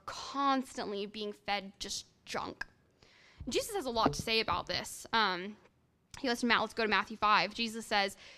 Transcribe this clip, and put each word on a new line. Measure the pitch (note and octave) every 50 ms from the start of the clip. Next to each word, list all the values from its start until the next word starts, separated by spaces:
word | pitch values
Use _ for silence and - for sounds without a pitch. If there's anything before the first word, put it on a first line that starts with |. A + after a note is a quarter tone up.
| -
constantly | - - - - - - C#4 C#4 C#4 C4+ C4+ B3+ - - - A#3 F#3 G#3 G3+ G3+
being | G3+ G#3 A3 G#3+ G#3 G#3
fed | - - - G3+ G3+ G3 G3 - -
just | - G3+ - - - - _ _ -
junk. | - - D3+ - F2 - - - - - _ _ _ _ _ - - - - - - - - - -
Jesus | A3+ F#4 C5+ - G#4+
has | G4+ C#4
a | C4
lot | A#3 A3+ G#3+ - A#3
to | - -
say | - A3+ A3
about | A3 - F3 F3+ -
this. | - F3+ - G#3+ - - - - - -
Um, | A3+ G#3+ G3 F#3 F3 F3+ G#3 G#3+ - - - _ _ _ _ _ _ _ _ - -
he | - B3+
goes | A#3+ A#3+
to | -
Ma-, | A#3+ A3 F#3
let's | G#3 A3 -
go | - A3+
to | G#3
Matthew | G#3 F#3+ G3+ - A3+
five. | G#3 - G#3 G#3+ F#3+ E3 G3 G#3
Jesus | - A#3 A3+ G#3+ A3+ A3
says, | - A3+ G#3 G3 G3 - - - - -